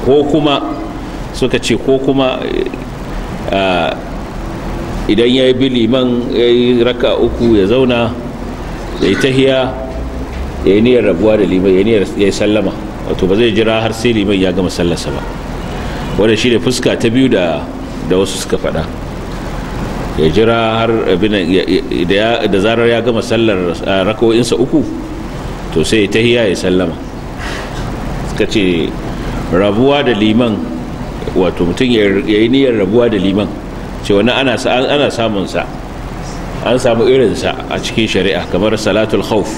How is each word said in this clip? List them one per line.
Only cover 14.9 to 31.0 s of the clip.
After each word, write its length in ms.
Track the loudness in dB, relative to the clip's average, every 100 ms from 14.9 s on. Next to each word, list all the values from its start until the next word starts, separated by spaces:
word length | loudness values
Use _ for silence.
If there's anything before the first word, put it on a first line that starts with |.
| 0 -4
ba. 80 | -6 -6 -8 -8 -8 -8 -8 -6 -6 -4 0
Wannan 180 | 2 4
shi 140 | 2
ne 100 | 2
fuska 380 | 0 0 0 0
ta 100 | 2
biyu 200 | 2 2
da, 320 | 2 0 -2 -6 -10 -10 -8 0
da 60 | 0
wasu 160 | 0 -2
suka 180 | -4 -2
faɗa. 260 | -2 -4 -6 -8 -8 -8 -8 -8 -8 -8 -6 -6 -6 -6 -6 0
Ya 100 | 2
jira 520 | 4 2 2 2 0
har 80 | 0 0 0
abin 180 | 2 2
nan, 140 | 0 2
ya, 160 | 0
ya, 180 | 2 -2 0 -2 0
da 100 | 2
ya, 140 | 2 0 0
da 100 | 2
zarar 280 | 2 2 2
ya 120 | 2
gama 200 | 0 -2
sallar, 540 | 0 2 2 2 0 -2 0
a, 180 | 0 0
raka'o'insa 480 | 2 4 4 2 0
uku, 240 | 2 0 0 -6 -8 -10 -10 -10 -8 -8 -4
to, 120 | -2 2
sai 180 | 2
ya 40 | 2
tahiya, 300 | 2 2 2 2
ya 40 | 0
sallama. 380 | 0 2 0 -4 -10 -10 -10 -8 -8 -8 -8 -8 -6 -6 -6 -6 -6
Suka 100 | -2 0
ce 420 | 2 2 0 -2 -4 -8 -6 -6 -6 -2
rabuwa 500 | 2 2 4 4 4
da 80 | 2
liman, 460 | 2 2 2 2 -2 -4 -8 -8 -8